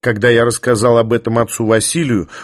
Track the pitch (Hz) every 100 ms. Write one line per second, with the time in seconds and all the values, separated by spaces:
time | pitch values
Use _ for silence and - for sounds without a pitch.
0 | 127 107 123 117 120 113 123 113 120 117
1 | 113 117 117 117 117 - 110 110 104 170
2 | 147 107 82 -